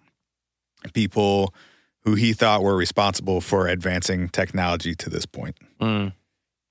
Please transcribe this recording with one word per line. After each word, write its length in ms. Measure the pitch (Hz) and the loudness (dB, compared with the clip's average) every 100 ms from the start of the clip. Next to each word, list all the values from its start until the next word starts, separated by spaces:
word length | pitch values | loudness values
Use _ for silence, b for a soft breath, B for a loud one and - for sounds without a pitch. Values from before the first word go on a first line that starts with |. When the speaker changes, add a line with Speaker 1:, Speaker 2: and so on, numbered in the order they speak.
| _ _ _ _ _ _ _ _ - | _ _ _ _ _ _ _ _ -8
Speaker 1:
people 600 | 117 104 - 101 101 95 b b b b b | -2 -2 2 2 2 0 b b b b b
who 100 | 110 | -2
he 180 | 107 113 | 2 2
thought 300 | 110 113 104 | 2 4 4
were 140 | 98 95 | 4 2
responsible 680 | 87 - 101 95 92 92 | 2 2 0 0 -2 -2
for 240 | - 98 90 | 0 0 2
advancing 600 | 90 92 90 - 92 90 | 0 -2 -2 -2 -2 -2
technology 640 | - 92 92 87 85 85 | -2 -2 0 -2 -2 -4
to 160 | 82 - | -6 -6
this 160 | 82 - | -6 -8
point. 300 | - - - _ - | -10 -12 -12 _ -6
Speaker 2:
Mm. 340 | 113 107 98 90 _ _ _ _ _ | -2 -2 -4 -8 _ _ _ _ _